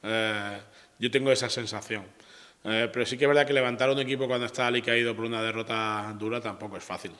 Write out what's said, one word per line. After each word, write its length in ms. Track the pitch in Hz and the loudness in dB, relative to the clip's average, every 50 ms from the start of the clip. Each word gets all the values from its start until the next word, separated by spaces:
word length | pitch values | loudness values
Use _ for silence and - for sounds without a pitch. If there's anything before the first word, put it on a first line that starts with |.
| - | -4
Eh, 560 | 104 110 110 110 110 107 104 101 101 101 101 - - - - - _ _ _ | 0 0 0 2 0 0 -2 -4 -6 -8 -10 -12 -18 -20 -20 -20 _ _ _
yo 100 | 113 123 | -4 2
tengo 200 | 113 139 131 135 | 2 2 4 6
esa 180 | 131 127 127 117 | 4 4 2 -2
sensación. 560 | - 131 117 104 - 104 - - 110 107 95 92 - - - - - - - - _ _ _ | -4 -4 -4 -6 -6 -8 -6 -6 -8 -8 -8 -12 -20 -20 -20 -20 -20 -20 -20 -20 _ _ _
Eh, 260 | 107 110 110 117 117 | 0 2 2 2 0
pero 140 | - 123 120 | 0 -2 -2
sí 120 | - 131 | -2 2
que 80 | 120 147 | 2 4
es 20 | |
verdad 180 | 139 143 147 143 | 6 6 6 6
que 80 | 131 143 | 6 4
levantar 360 | 135 127 123 123 110 127 131 | 2 2 2 2 2 2 2
un 100 | 139 139 | 4 2
equipo 280 | 135 127 135 127 131 | 0 0 0 -2 0
cuando 200 | 123 123 123 120 | 0 0 0 -2
está 200 | 117 - - 127 | -4 -2 0 0
alicaído 480 | 120 120 120 120 120 117 117 120 117 117 | 2 2 2 2 2 2 2 2 2 0
por 100 | 104 113 | -2 -4
una 160 | 113 117 113 | -4 -2 -2
derrota 720 | 110 113 110 113 113 - 117 110 110 110 107 107 104 107 107 | -2 -2 -2 -4 -4 -4 -2 -2 -2 -2 -2 -4 -4 -6 -8
dura 240 | 104 107 110 117 120 | -6 -4 -4 -4 -4
tampoco 360 | 113 110 98 95 107 104 98 | -4 -6 -8 -8 -10 -10 -10
es 60 | 92 - | -12 -10
fácil. 280 | - 90 85 - 95 80 | -8 -10 -8 -8 -12 -14